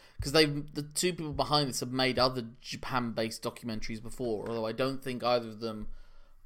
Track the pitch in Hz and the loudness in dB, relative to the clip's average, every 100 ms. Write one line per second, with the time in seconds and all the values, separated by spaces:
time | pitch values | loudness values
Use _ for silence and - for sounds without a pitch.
0 | - - 143 156 156 143 139 - 147 - | -16 -8 2 6 6 4 -6 -8 -6 0
1 | 180 170 156 143 135 147 139 117 127 131 | 0 0 -4 -2 2 2 2 -2 -4 0
2 | 131 120 127 127 113 - - 117 - 131 | 2 4 2 2 -8 -10 -12 -10 -4 -2
3 | 120 110 113 - 120 - 120 110 - 110 | -2 -2 -4 -4 -8 -8 -8 -6 -6 -6
4 | 113 - 123 104 104 117 110 113 135 135 | -8 -6 4 4 4 0 0 2 2 0
5 | 135 123 117 123 113 107 113 107 110 - | -2 0 4 4 2 -6 -6 -4 -6 -8
6 | - - - - | -12 -18 -20 -20